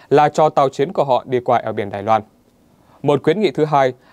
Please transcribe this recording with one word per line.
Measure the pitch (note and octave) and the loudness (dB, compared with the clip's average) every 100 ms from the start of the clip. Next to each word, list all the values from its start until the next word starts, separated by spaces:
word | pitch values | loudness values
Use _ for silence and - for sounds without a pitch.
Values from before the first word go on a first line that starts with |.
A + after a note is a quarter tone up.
| - | 0
là | C#3+ D3+ | 2 2
cho | D3+ D#3 | 2 2
tàu | - C#3 | 2 0
chiến | - C#3+ | 0 -4
của | - | -2
họ | C#3 A#2+ - | 0 -2 -2
đi | B2 | -4
qua | A#2+ A#2 | 0 -2
eo | A2+ | -2
biển | G#2+ G2+ | -8 -8
Đài | G2+ | -8
Loan. | G2+ A2 G#2+ _ _ _ _ _ _ _ | -2 -2 -2 _ _ _ _ _ _ _
Một | C#3 C#3+ | -2 0
khuyến | - F3 | 0 0
nghị | G3 | -2
thứ | C#3+ D3+ | 0 0
hai | D3 C3+ B2+ _ | 2 0 -2 _